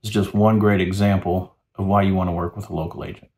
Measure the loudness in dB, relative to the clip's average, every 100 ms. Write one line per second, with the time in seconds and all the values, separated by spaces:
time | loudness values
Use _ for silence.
0 | -2 -2 0 2 4 4 4 2 0 0
1 | 2 2 0 -4 -6 _ _ -6 0 2
2 | 2 0 0 -2 -6 -8 -10 -8 -8 -10
3 | -14 -14 _